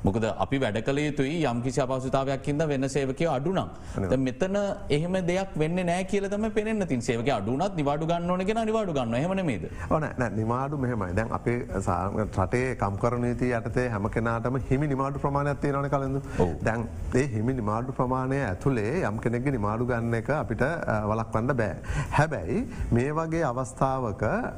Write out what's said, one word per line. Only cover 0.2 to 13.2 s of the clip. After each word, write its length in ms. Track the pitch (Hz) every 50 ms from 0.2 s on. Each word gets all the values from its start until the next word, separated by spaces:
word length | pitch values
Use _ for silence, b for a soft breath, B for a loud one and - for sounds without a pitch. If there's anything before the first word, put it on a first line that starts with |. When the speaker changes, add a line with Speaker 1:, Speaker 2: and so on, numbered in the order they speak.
| 110 110 - -
Speaker 1:
අපි 200 | 95 - 139 139
වැඩ 180 | 131 110 101 113 110
කළ 120 | - 139 147
යුතුයි 400 | 151 151 143 147 135 135 160 175 151
යම්කිසි 360 | 135 127 120 117 135 123 151
අපහසුතාවයක් 600 | 131 123 131 131 127 131 123 135 135 139 135 127 -
හින්දා 220 | 147 143 147 165 151
වෙන 200 | 143 131 135 135
සේවකයෝ 440 | - 147 139 131 131 - 160 165
අඩු 200 | 139 127 139 175
නම්. 160 | 190 160 104 82 B B B B B
Speaker 2:
අනිවාර්යයෙන්. 140 | - 101 87
Speaker 1:
දැන් 120 | 95 135
මෙතන 340 | 131 127 123 - 185 190 196 202 202 196 - - - - 143
එහෙම 180 | 147 160 175 185 190 180
දෙයක් 300 | 170 175 185 196 190 - 147
වෙන්නේ 260 | 156 160 170 185 185
නැහැ 200 | 170 170 185 190
කියලා 260 | 190 208 202 196 196
තමයි 200 | 202 202 220 220
පේන්නේ. 360 | 208 220 208 220 220 214 190
තින් 160 | 160 135 123
සේවකයෝ 340 | 117 - 120 113 113 139 131
අඩු 140 | 110 101 110
වුණත් 240 | 127 139 180 208 190
නිවාඩු 300 | 160 143 139 143 151 165
ගන්න 240 | 160 170 170 170 175
ඕන 140 | 180 185 190
කෙනා 180 | 190 220 226 226
නිවාඩු 280 | 214 220 220 214 180
ගන්නවා. 260 | 160 139 123 113 117 123
එහෙම 160 | 156 180 190
නෙමෙයිද? 300 | 190 190 156 113 85 78 - B B 85 82
Speaker 2:
ඔව්, 80 | 170 156
නෑ, 160 | 151 123 - -
නෑ, 120 | 127 110 95
නිවාඩු 420 | 110 110 113 120 127 135 139 151 131
මෙහෙමයි. 320 | 127 120 123 107 95 90 87
දැන් 160 | 107 110 117
අපේ 240 | - - - 120 120 120 - - - 95
සා-, 320 | 92 101 90 85 90 98 - 98 107
රටේ 520 | 92 - 98 92 92 - 120 127 131 117
කම්කරු 420 | - - 98 101 95 - 120 123
නීතිය 320 | 120